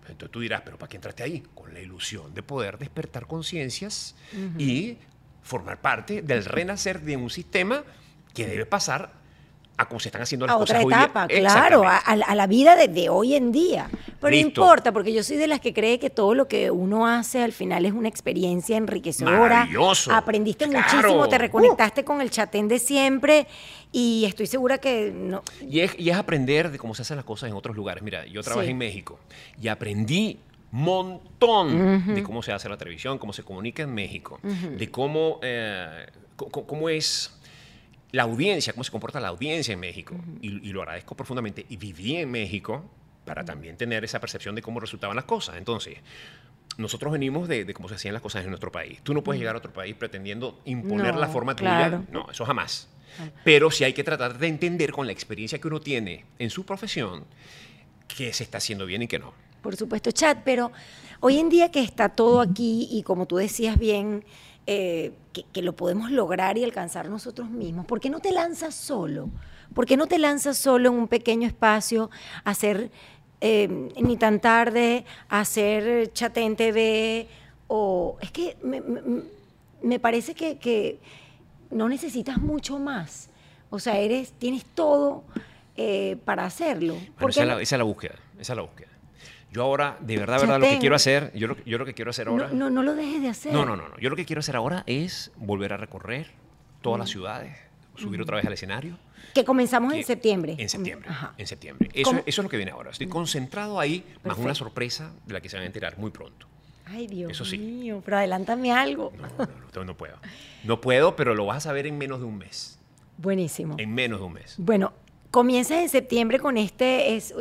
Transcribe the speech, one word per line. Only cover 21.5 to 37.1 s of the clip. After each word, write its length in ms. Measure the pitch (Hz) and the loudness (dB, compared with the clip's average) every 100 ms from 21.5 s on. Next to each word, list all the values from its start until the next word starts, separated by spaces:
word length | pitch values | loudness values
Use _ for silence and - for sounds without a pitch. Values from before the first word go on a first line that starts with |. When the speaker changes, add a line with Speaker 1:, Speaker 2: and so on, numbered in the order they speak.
| - 220 - 214 277 | 8 8 8 4 2
Speaker 2:
con 180 | 269 294 | 0 0
el 100 | 254 | 0
chatén 360 | - 208 208 214 | 0 0 2 2
de 120 | 240 | 2
siempre. 640 | - 277 269 269 285 302 - - - - - | 2 4 4 4 6 6 6 -6 -18 -20 -6
Y 340 | 254 240 226 208 | 0 2 4 2
estoy 220 | 180 208 | 0 -2
segura 300 | 262 247 269 | 0 2 2
que 320 | 269 233 208 185 | 0 0 -2 -4
no. 280 | 185 190 - - | -6 -6 -10 -14
Speaker 1:
Y 180 | 277 147 | -2 2
es, 180 | 190 - | 2 2
y 120 | 170 | 2
es 60 | 180 | 2
aprender 540 | 202 156 131 147 170 | 2 0 4 4 2
de 60 | 139 | -2
cómo 160 | 113 | -8
se 80 | 107 | -8
hacen 120 | 117 147 | -8 -8
las 100 | 117 | -8
cosas 240 | 104 123 | -8 -8
en 60 | 101 | -8
otros 200 | - 107 | -8 -6
lugares. 280 | 98 87 | -6 -6
Mira, 220 | 107 90 69 | -8 -8 -10
yo 160 | 98 | -8
trabajé 240 | - 117 127 | -4 -2 -2
Speaker 2:
Sí. 40 | |
Speaker 1:
en 60 | 127 | -2
México 420 | 117 95 - - - - - - | -6 -8 -14 -18 -20 -20 -20 -8
y 60 | 110 | -4
aprendí 680 | 107 104 104 110 170 220 - - - - | -4 -4 -2 0 2 0 -4 -16 -20 -8
montón 1200 | 117 160 185 185 180 - - 233 214 165 160 190 190 | -2 0 0 -2 -10 -10 2 6 6 4 4 6 4
Speaker 2:
Ujú. 160 | 185 | 2
Speaker 1:
de 100 | 202 | -2
cómo 200 | 202 117 | -4 -6
se 80 | 113 | -6
hace 160 | 101 107 | -6 -6
la 80 | 104 | -10
televisión, 400 | 90 82 131 135 | -12 -10 -8 -8
cómo 160 | 107 | -8
se 100 | 101 | -12
comunica 400 | - 92 113 139 | -12 -10 -10 -8
en 100 | 147 | -8
México, 460 | 110 95 - - - | -6 -8 -10 -14 -10
Speaker 2:
Ujú. 340 | 202 190 175 135 | -6 -6 -6 -6
Speaker 1:
de 140 | 110 | -8
cómo, 480 | - 143 156 160 - | -4 -2 0 -2 -2
eh, 640 | 127 120 110 95 85 80 - - - - | -6 -6 -6 -8 -10 -14 -18 -20 -20 -14
co-, 140 | - | -12
co-, 180 | 143 113 | -10 -8
cómo 220 | 147 160 | -4 -2
es 500 | 156 151 | -2 -2